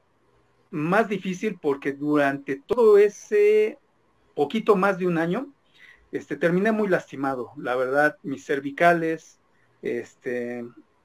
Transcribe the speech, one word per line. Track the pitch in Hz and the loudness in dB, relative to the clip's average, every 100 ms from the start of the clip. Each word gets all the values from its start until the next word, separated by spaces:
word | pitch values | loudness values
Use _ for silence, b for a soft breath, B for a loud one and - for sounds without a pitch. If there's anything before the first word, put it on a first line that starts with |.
| _ _ _ _ _ _ _ | _ _ _ _ _ _ _
más | 156 156 196 226 | -6 0 0 0
difícil | 208 190 180 - 175 | -4 -6 -6 -6 -4
porque | 151 139 147 | -4 -2 -4
durante | 139 147 147 139 139 - 139 | -6 -2 0 0 -2 -6 -8
todo | - 208 220 202 | -4 2 6 6
ese | 208 - - 208 208 214 214 - _ _ _ _ _ | 6 0 -4 2 4 4 2 -4 _ _ _ _ _
poquito | - 143 220 220 | -4 -2 0 2
más | 202 196 185 | 4 2 0
de | 180 | 0
un | 170 | 0
año, | 165 196 277 - b b b b _ | 0 -2 -6 -14 b b b b _
este, | - - 147 | -12 -10 -4
terminé | 170 175 214 | 0 2 0
muy | 214 208 | 0 0
lastimado, | 175 - 139 139 131 113 143 | -2 -4 -8 -6 -6 -8 -10
la | 131 127 | -4 -2
verdad, | 127 139 151 151 | 0 2 2 0
mis | 165 135 | -8 -10
cervicales, | - 143 139 139 170 170 165 160 - _ _ _ _ _ | -6 -6 -6 2 4 4 0 -6 -10 _ _ _ _ _
este, | 127 120 107 _ 127 123 120 120 120 - _ _ | -8 -6 -8 _ -8 -6 -6 -8 -12 -16 _ _